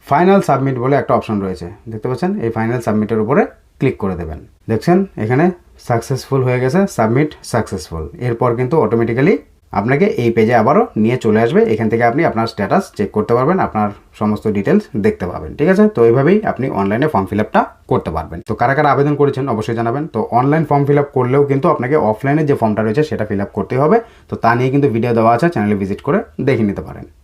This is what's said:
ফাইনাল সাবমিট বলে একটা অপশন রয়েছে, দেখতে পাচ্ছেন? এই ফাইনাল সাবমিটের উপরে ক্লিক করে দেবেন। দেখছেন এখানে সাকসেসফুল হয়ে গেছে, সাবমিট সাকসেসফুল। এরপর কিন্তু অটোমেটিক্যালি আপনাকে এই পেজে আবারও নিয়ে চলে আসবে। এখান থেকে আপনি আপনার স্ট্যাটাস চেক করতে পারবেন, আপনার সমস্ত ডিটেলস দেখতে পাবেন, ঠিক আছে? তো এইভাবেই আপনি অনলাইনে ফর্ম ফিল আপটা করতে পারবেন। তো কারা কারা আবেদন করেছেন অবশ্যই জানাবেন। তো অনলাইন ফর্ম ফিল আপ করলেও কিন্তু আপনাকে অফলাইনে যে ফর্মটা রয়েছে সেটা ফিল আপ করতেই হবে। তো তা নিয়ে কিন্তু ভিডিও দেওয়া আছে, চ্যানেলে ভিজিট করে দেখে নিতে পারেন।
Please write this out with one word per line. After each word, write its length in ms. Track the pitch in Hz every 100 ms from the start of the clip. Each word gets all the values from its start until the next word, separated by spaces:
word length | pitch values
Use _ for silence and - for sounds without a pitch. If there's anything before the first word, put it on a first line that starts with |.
| -
ফাইনাল 340 | 175 180 196 185
সাবমিট 280 | 131 135 127
বলে 100 | 127 139
একটা 120 | 120 120
অপশন 180 | - 104
রয়েছে, 220 | 95 90 87 101 117
দেখতে 140 | 110 127
পাচ্ছেন? 200 | 127 180 208
এই 60 | 117 113
ফাইনাল 240 | 113 123 117
সাবমিটের 340 | 107 104 110
উপরে 180 | 107 156 277 - _ _
ক্লিক 160 | 135 -
করে 120 | 95 85
দেবেন। 180 | 80 76 - _ -
দেখছেন 280 | 113 - 180 190 -
এখানে 200 | 110 131 175 180 _ - -
সাকসেসফুল 540 | 117 - 131 - 135 127
হয়ে 120 | 127
গেছে, 160 | 127 180 196 -
সাবমিট 340 | 110 123 151 - -
সাকসেসফুল। 540 | 113 - 95 - 80 78 - 123
এরপর 240 | 117 123 117
কিন্তু 160 | 127 160
অটোমেটিক্যালি 500 | 110 113 120 127 151 - - _ _
আপনাকে 340 | - 107 143 202 -
এই 80 | 117 110
পেজে 180 | 110 120
আবারও 200 | 110 175 240 113
নিয়ে 140 | 107 127
চলে 140 | - 107
আসবে। 160 | 117 180 226
এখান 160 | 107 107
থেকে 120 | 117 120
আপনি 100 | 135 160
আপনার 160 | 113 110
স্ট্যাটাস 320 | - 98 170 - -
চেক 120 | 98 104
করতে 160 | 104 120
পারবেন, 200 | 139 185 98
আপনার 220 | 110 104 104 _ -
সমস্ত 240 | 107 104 110 101
ডিটেলস 280 | 98 202 - 107 104
দেখতে 180 | - 90
পাবেন, 200 | 85 80 -
ঠিক 100 | 156
আছে? 120 | 190 214
তো 60 | 120 117
এইভাবেই 280 | 123 143 214 -
আপনি 160 | - 131 -
অনলাইনে 280 | 98 110 151
ফর্ম 140 | 98 95
ফিল 100 | 104
আপটা 160 | 107 117 - - -
করতে 200 | 117 - 76
পারবেন। 220 | 80 85 -
তো 40 | 107
কারা 140 | 120 139
কারা 120 | 147
আবেদন 200 | 131 143 143
করেছেন 240 | 139 131 139
অবশ্যই 220 | 110 107 113
জানাবেন। 240 | 117 135 160
তো 60 | 110 - 120
অনলাইন 260 | 135 156 160
ফর্ম 120 | 143 143
ফিল 100 | 143
আপ 60 | 143 131
করলেও 260 | 123 135 139
কিন্তু 160 | 135 135
আপনাকে 220 | 139 123 151 107
অফলাইনে 320 | 107 135 151 147
যে 60 | 135
ফর্মটা 220 | 110 104
রয়েছে 200 | 110 110 151
সেটা 140 | 101 -
ফিল 120 | 101
আপ 60 | 101 -
করতেই 220 | - 127
হবে। 120 | 156 226 226 - _
তো 40 | 107
তা 80 | 113 120
নিয়ে 120 | 127
কিন্তু 140 | 139 139
ভিডিও 180 | 113 120 113
দেওয়া 140 | 113 117
আছে, 100 | 170
চ্যানেলে 220 | 123 104 101
ভিজিট 180 | 95 101 -
করে 120 | 190 - - 135
দেখে 160 | 117 104
নিতে 120 | 92 -
পারেন। 180 | 82 - _